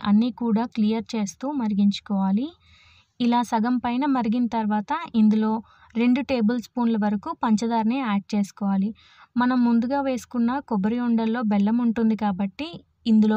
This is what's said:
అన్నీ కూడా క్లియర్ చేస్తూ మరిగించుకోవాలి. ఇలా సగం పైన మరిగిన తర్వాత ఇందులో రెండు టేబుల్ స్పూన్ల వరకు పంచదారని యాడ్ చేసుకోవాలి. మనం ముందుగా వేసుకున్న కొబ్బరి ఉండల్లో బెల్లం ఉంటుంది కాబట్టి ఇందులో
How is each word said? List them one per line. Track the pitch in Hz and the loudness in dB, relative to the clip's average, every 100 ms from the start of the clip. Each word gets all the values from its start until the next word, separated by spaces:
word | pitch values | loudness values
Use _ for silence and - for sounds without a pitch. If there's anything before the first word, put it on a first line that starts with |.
అన్నీ | - 208 247 208 | 2 2 2 -2
కూడా | 233 214 247 | 0 0 0
క్లియర్ | - 214 220 208 | -2 0 -2 -4
చేస్తూ | 226 196 - 262 | -6 -6 -6 -6
మరిగించుకోవాలి. | 294 214 202 202 196 - 196 190 202 294 349 _ _ _ _ _ - | -4 -2 2 2 0 -2 -2 0 0 -2 -8 _ _ _ _ _ -4
ఇలా | 240 240 | 0 2
సగం | 233 226 233 247 | 0 0 0 0
పైన | 240 247 285 | -2 0 0
మరిగిన | 262 226 247 240 | 0 0 0 0
తర్వాత | 233 214 214 202 311 339 | -2 -2 -2 -2 -6 -2
ఇందులో | 233 214 214 220 220 - _ - | 2 4 4 2 -2 -6 _ -10
రెండు | 226 247 254 | 0 2 2
టేబుల్ | 262 254 220 247 | 0 0 0 0
స్పూన్ల | - - 233 226 | -4 -4 -2 0
వరకు | 208 208 262 - | 0 -2 -4 -4
పంచదారని | 240 214 226 233 220 262 | 0 0 0 0 0 -2
యాడ్ | 240 202 - | -2 -2 -2
చేసుకోవాలి. | 208 202 - 196 196 202 - _ - - 240 | -2 -4 -4 -2 0 -2 -6 _ -20 -8 -2
మనం | 247 254 | 0 2
ముందుగా | 240 233 240 277 | 2 2 0 -2
వేసుకున్న | 269 254 - 247 233 269 - | -2 -4 -6 -4 -2 -2 -4
కొబ్బరి | 208 208 240 | -2 -2 -2
ఉండల్లో | 240 226 226 233 220 | 0 0 0 -2 0
బెల్లం | 202 202 233 | 0 2 2
ఉంటుంది | 240 220 226 220 | 0 0 0 0
కాబట్టి | 208 185 196 - 311 339 - _ 233 | -2 -2 -4 -6 -12 -12 -20 _ 2
ఇందులో | 220 214 | 4 4